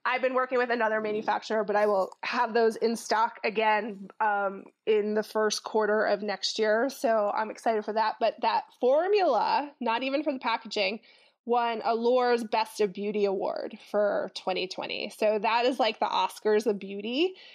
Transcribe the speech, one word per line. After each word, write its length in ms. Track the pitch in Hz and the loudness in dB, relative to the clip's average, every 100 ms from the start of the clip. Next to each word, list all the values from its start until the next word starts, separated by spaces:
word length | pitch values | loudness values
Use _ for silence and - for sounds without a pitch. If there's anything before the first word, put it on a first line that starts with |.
| - | -2
I've 160 | 220 | 0
been 140 | 254 254 | 0 0
working 240 | 254 254 | 0 2
with 100 | 247 | 2
another 320 | 240 220 220 | 2 2 0
manufacturer, 600 | 214 214 214 208 - 220 | -2 -2 0 -2 0 -2
but 120 | 202 208 | 2 2
I 120 | 208 | 4
will 240 | 196 185 - | 2 0 -4
have 300 | - 233 240 | -6 -2 0
those 220 | 226 226 220 | 4 2 2
in 200 | 233 226 | -2 -2
stock 440 | - 214 226 - | -2 0 0 -2
again, 640 | 233 202 220 214 220 196 190 - | -4 0 2 2 -2 -8 -14 -4
um, 440 | 214 202 196 196 - _ - | -2 0 -2 -6 -16 _ 0
in 300 | 214 208 214 | 2 2 -2
the 80 | |
first 400 | 208 220 214 - | -2 0 0 0
quarter 420 | - 226 214 214 202 | -2 0 2 2 2
of 160 | 202 | 0
next 380 | 208 190 - - | -2 -6 -6 0
year. 300 | 214 220 262 | 2 2 0
So 420 | - 247 226 202 214 | -2 0 2 0 -2
I'm 140 | 214 | -4
excited 340 | - 240 220 | -4 0 0
for 100 | 214 | -2
that. 220 | 214 220 - | -2 -2 0
But 160 | 226 - | -2 0
that 220 | - 208 - - | -2 -2 -4 -2
formula, 920 | 247 285 359 415 349 220 - 214 285 - | 2 4 4 4 4 2 2 0 -2 -6
not 240 | 233 233 | -2 -2
even 200 | 269 277 | 0 -2
for 80 | 311 | -2
the 80 | 262 | -4
packaging, 600 | 240 233 214 214 190 220 - - _ _ - | -4 -4 -4 -2 -2 -4 -14 -20 _ _ 0
won 360 | 240 240 226 | 0 0 -2
Allure's 600 | - 226 233 254 247 240 | -2 0 2 2 4 2
Best 360 | 226 220 220 - | 0 -2 -2 0
of 120 | 208 | -2
Beauty 320 | 185 208 208 202 | -2 -4 0 0
Award 520 | 190 - - - 214 - | 0 -2 -4 -8 -12 -6
for 400 | 208 208 190 190 - | 0 0 0 -4 -6
twenty 320 | - 180 185 | -4 -4 -4
twenty. 440 | - - - 208 - | -8 -8 -8 -8 -2
So 220 | 214 214 | 0 2
that 260 | 220 233 247 | 0 2 0
is 140 | 262 | 2
like 200 | 226 226 | 0 0
the 60 | 220 | -2
Oscars 600 | - 185 - 214 214 226 | 0 -2 -2 2 2 2
of 100 | 202 | -2
beauty. 560 | 196 196 214 254 370 370 - | -4 -8 -4 0 0 -2 -20